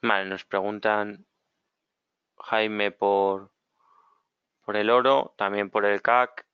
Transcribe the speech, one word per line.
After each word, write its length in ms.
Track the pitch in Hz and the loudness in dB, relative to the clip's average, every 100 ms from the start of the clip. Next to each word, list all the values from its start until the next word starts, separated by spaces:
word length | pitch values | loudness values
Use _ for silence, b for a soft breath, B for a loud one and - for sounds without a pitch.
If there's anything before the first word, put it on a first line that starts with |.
Vale, 220 | 120 101 98 | 0 0 -2
nos 140 | 95 | -8
preguntan, 800 | - 98 98 107 110 107 104 101 - _ _ _ _ _ _ _ _ _ _ _ | -4 -4 -4 -4 0 0 -2 -10 -20 _ _ _ _ _ _ _ _ _ _ _
Jaime, 520 | - 110 110 107 104 | -4 -2 -2 -2 -4
por, 640 | - 101 101 98 98 98 _ _ _ b b b b b _ _ _ | 0 2 2 2 -2 -10 _ _ _ b b b b b _ _ _
por 120 | - 104 | -6 -2
el 120 | 104 | 2
oro, 460 | 120 127 135 139 _ | 4 4 2 0 _
también 320 | 98 101 101 | -4 -2 -2
por 160 | 107 | 0
el 160 | 101 101 | 0 0
cac. 460 | - 120 123 - - | 2 2 2 -4 -20